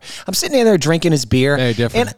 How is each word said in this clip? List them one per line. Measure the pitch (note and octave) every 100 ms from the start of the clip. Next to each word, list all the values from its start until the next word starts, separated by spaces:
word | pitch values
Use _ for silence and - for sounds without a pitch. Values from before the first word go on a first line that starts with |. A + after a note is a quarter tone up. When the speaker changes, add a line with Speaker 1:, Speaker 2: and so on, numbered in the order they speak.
| - - -
Speaker 1:
I'm |
sitting | F#3 - C#4
in | A3+
there | F#3+
drinking | D3 E3 E3+
his | D3+
beer, | A#2 B2+ C3+ C#3+
Speaker 2:
Very | B2+
different. | A2+ A#2+ G#3+
Speaker 1:
and, | A#3+